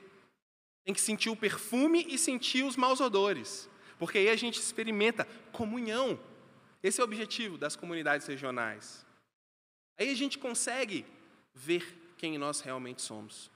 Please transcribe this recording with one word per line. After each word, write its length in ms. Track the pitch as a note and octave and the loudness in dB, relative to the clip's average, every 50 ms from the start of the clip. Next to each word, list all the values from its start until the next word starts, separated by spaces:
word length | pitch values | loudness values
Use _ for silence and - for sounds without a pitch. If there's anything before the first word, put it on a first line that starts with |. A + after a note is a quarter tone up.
| - - - - _ _ _ _ _ _ _ _ _ _ _ _ _ | -20 -20 -20 -20 _ _ _ _ _ _ _ _ _ _ _ _ _
Tem 100 | F#3+ G3 | -4 0
que 60 | - | 0
sentir 300 | - - G#3+ G#3 - A3+ | 2 0 2 0 0 -2
o 60 | A3+ | 0
perfume 680 | G#3 A3+ G3+ - - - - A#3+ B3 C#4 D#4+ E4 F4 D#4+ - | 0 0 0 0 -2 -4 0 2 4 6 6 6 4 2 0
e 100 | C4+ B3+ | -2 0
sentir 440 | - D4+ C4 A#3+ - - - B3+ | 0 0 0 0 -2 2 2 2
os 140 | C4+ C#4 B3 | 2 2 2
maus 240 | B3+ B3 B3+ C4 C4 | 4 4 4 6 4
odores. 720 | - B3 G3+ - G3 G3+ F#3 C3+ G#2+ - - - - - - - - - - - | 2 4 4 4 4 4 2 0 -4 -8 -10 -10 -12 -16 -20 -20 -20 -20 -8 -6
Porque 200 | E3+ E3+ - G#3 | -6 0 2 4
aí 100 | F#3+ G#3+ | 6 6
a 80 | A3+ | 6
gente 240 | A3 A#3 A#3 A3 - | 4 2 -2 -2 -2
experimenta 640 | - - - - A3+ A3+ A3 G3+ G#3 A#3 A#3 - - - - - - - | -4 -2 -2 -2 -2 0 2 4 4 4 4 2 -4 -4 -6 -18 -18 -14
comunhão. 720 | - - A#3 G#3 A3 B3 A#3 A3 G#3+ B3 C4+ A#3+ E3 - - - - - - - - - _ _ _ _ | -6 -6 -4 -4 -2 -4 -2 -2 0 0 0 0 0 -4 -6 -16 -20 -20 -20 -20 -20 -20 _ _ _ _
Esse 180 | - F#3+ - - | 0 0 4 4
é 20 | |
o 40 | B3 | 2
objetivo 500 | A3+ G#3+ A3 A3 G#3+ - - A#3 G3+ E3+ | 2 2 -6 -4 -4 -4 -4 -4 -4 -4
das 180 | C#3 C#3+ D3+ - | -4 -4 -4 -4
comunidades 520 | - - F3 E3+ E3 D3+ D3 D3 C#3+ C#3+ | -6 -6 -6 -6 0 2 2 2 2 2
regionais. 800 | D3+ C#3+ C3 C#3 C3 B2 B2 A#2 A2 G#2 G#2+ - - - - - _ _ _ _ _ _ _ _ _ _ _ _ _ _ _ _ _ _ - | -6 -8 -4 -4 -4 -2 -2 -2 -2 -4 -8 -14 -18 -18 -20 -20 _ _ _ _ _ _ _ _ _ _ _ _ _ _ _ _ _ _ -2
Aí 120 | G#3 C4+ | -2 0
a 40 | C#4 | 0
gente 240 | A3+ C#4 C#4 - - | 0 0 -2 -2 -4
consegue 680 | - B3 A#3+ A#3+ - B3+ A#3 C4 C4 G#3+ F#3+ C3+ A2 - - - - - - _ _ _ _ | -4 -4 -2 -2 -2 -2 0 -2 -2 -2 -2 -6 -6 -8 -18 -20 -20 -20 -20 _ _ _ _
ver 600 | C3 B2+ D3+ F3 F3 E3+ - - - - - - - | -12 0 0 0 0 0 -6 -14 -20 -20 -20 -12 -8
quem 180 | - D#3+ D#3 | -6 -4 -4
nós 240 | C#3+ C#3+ D3 D3 C#3+ | -2 -2 -2 -4 -4
realmente 400 | - C3+ C3 C3 B2+ B2 B2+ - | -6 -6 -8 -8 -8 -10 -8 -8
somos. 500 | - - A2 A2 G#2 A2 - - - - _ | -8 -8 -8 -12 -12 -14 -16 -18 -18 -20 _